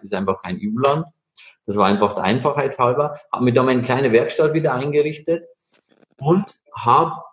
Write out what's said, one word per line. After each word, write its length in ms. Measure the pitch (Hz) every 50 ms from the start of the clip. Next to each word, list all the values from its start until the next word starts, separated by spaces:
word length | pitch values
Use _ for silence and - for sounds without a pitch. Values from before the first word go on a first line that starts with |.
| -
ist 100 | 98 101
einfach 280 | 95 98 95 95 - -
kein 160 | 92 92 92
E-U-Land. 460 | 101 107 110 120 135 139 143 156 160 - _ _ _ _ _ - - - _ _ _
Das 120 | - 98
war 100 | 104 98
einfach 260 | 95 101 101 107 98 -
der 100 | 87 87
Einfachheit 540 | 95 110 123 120 147 139 147 135 131 -
halber, 420 | - 123 120 123 143 147 147 - - - _
habe 120 | - - 123
mir 100 | 123 117
da 100 | 135 127
meine 180 | 131 127 123
kleine 300 | 117 - 123 131 139 123
Werkstatt 420 | 110 117 120 - - - 156 147 151
wieder 200 | 160 151 151 127
eingerichtet 720 | 123 135 147 147 147 147 156 151 - - - 165 165 - - _ _ _ _ _ _ _ _ _ _ _ _ _
und 280 | _ 139 147 175 196 208 - - _ _ _ -
habe 460 | - - 117 123 143 165 165 156 - - -